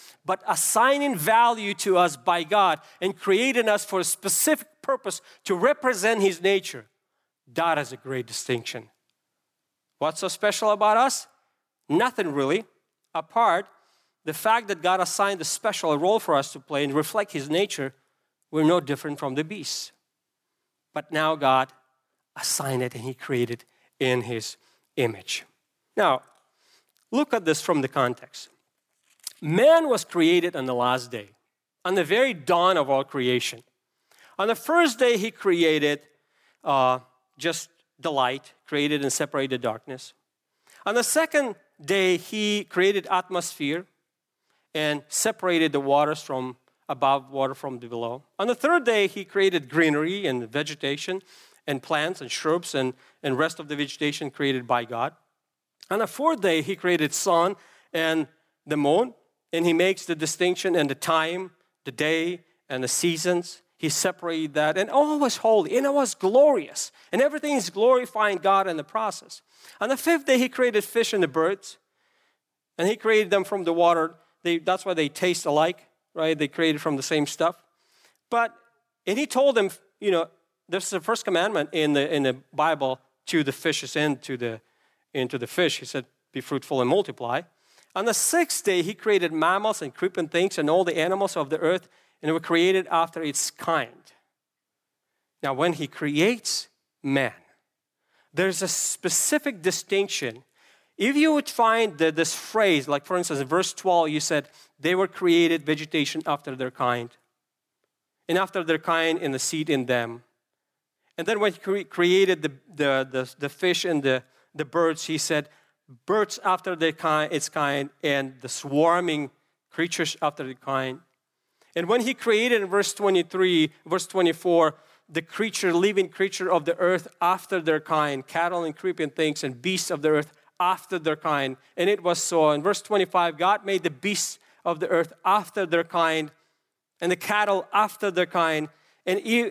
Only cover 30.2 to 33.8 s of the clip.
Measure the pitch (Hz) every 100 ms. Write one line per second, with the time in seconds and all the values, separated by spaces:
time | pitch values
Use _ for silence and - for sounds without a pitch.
30.2 | 160 175 175 165 131 123 123 127 120 120
31.2 | 101 _ _ _ _ _ 180 196 147 208
32.2 | 262 185 131 175 180 180 135 135 135 143
33.2 | 123 123 - 113 _ _